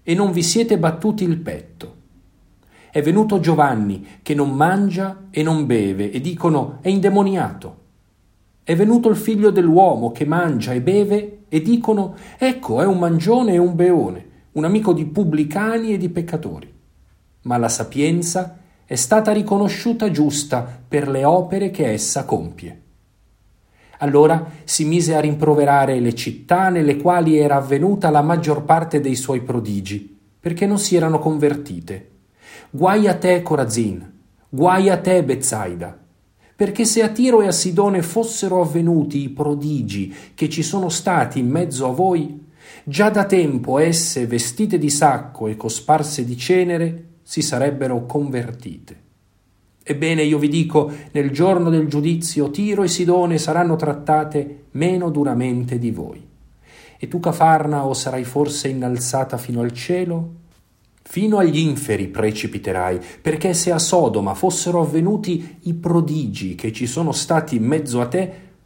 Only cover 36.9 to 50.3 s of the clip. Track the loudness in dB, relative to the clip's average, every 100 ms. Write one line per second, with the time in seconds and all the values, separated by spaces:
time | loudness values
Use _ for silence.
36.9 | 2 2 2 2 4 2 0 -2 0 2
37.9 | 0 -2 -4 -4 -4 -2 0 0 0 2
38.9 | 2 0 -4 -6 -6 -4 -4 -4 -4 -4
39.9 | -6 -8 -12 -16 -6 -6 -4 -4 -4 -4
40.9 | -4 -2 0 0 -2 -2 0 -2 -4 -4
41.9 | 0 0 0 -2 -10 -20 _ -20 -18 -6
42.9 | 2 2 4 2 2 2 0 0 2 2
43.9 | 2 -2 -4 -2 -2 -4 -2 0 0 0
44.9 | 2 2 2 -4 -8 -8 -6 -8 -6 0
45.9 | 0 0 -6 -6 -4 0 2 2 0 -2
46.9 | -6 -14 _ -12 -6 -4 -2 -2 -2 -4
47.9 | -4 -4 -4 -4 -4 -6 -10 -14 -16 -20
48.9 | -20 _ _ _ _ _ _ _ _ -6
49.9 | -2 0 2 2